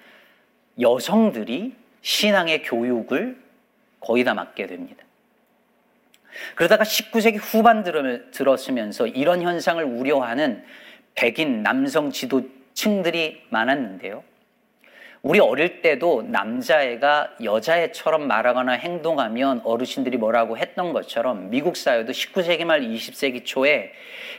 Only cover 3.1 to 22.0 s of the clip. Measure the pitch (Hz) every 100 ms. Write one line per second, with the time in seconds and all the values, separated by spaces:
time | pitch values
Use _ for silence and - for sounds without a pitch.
3.1 | 139 247 254 _ _ _ _ _ - -
4.1 | 120 123 104 - - 92 87 87 - -
5.1 | _ _ _ _ _ _ _ _ _ _
6.1 | _ _ - - - 170 214 214 - -
7.1 | 233 220 208 - 220 226 220 180 156 135
8.1 | 120 - - 135 127 - 127 107 101 113
9.1 | 123 147 180 175 170 185 165 143 117 135
10.1 | 143 120 123 151 101 - - - - _
11.1 | - 120 131 156 110 104 131 139 151 143
12.1 | - 123 131 - - _ - 214 202 170
13.1 | 165 156 - - 220 127 143 110 - 98
14.1 | 117 - _ _ _ _ _ _ - -
15.1 | - 135 196 123 131 175 - 165 131 170
16.1 | 123 110 107 107 123 123 156 131 117 139
17.1 | 147 - - 110 110 156 170 160 - 160
18.1 | 156 143 107 123 123 127 123 170 175 160
19.1 | 147 113 117 135 123 110 117 127 - 131
20.1 | 123 110 117 113 113 175 - 180 117 -
21.1 | 117 127 104 92 127 170 160 143 120